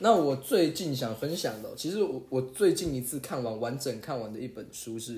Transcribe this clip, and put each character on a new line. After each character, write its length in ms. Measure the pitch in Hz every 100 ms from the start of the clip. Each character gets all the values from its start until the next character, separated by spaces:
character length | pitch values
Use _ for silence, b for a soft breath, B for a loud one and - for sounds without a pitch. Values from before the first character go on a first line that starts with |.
那 120 | 220
我 240 | 202 147 131
最 380 | - 214 160
近 200 | - 170
想 220 | 131 120 110
分 180 | 147
享 280 | 180 139 110
的， 80 | 107
其 160 | 104 156
实 120 | 208
我， 200 | 196 131 -
我 140 | 131
最 320 | 127 - 196
近 180 | - 175
一 80 | 131
次 180 | 127 147
看 220 | - 147
完， 160 | 120 110
完 200 | 117 135
整 200 | 135 110
看 180 | 127 131
完 100 | 107
的 80 | 110
一 100 | 127
本 180 | - -
书 280 | - - 113
是 160 | 117